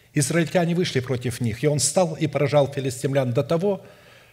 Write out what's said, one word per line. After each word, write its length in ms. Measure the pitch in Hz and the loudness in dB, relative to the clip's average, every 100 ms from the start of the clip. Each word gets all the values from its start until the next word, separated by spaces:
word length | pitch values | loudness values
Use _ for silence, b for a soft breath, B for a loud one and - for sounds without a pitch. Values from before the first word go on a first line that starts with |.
| B | B
Израильтяне 640 | 151 143 160 151 185 170 175 | -2 0 0 2 2 2 0
вышли 240 | 175 131 | 0 -2
против 400 | 123 123 123 - | -2 -4 -4 -4
них, 240 | 120 98 | -4 -2
и 40 | 147 | 0
он 120 | 147 | 0
стал 360 | - - 175 151 | 0 2 0 0
и 120 | 151 | -2
поражал 420 | 139 143 147 139 | 0 2 4 2
филистимлян 600 | 143 135 127 143 135 127 | 0 -6 -2 0 2 2
до 120 | 117 117 | 0 0
того, 400 | 165 202 190 B B B B B | 0 0 -2 B B B B B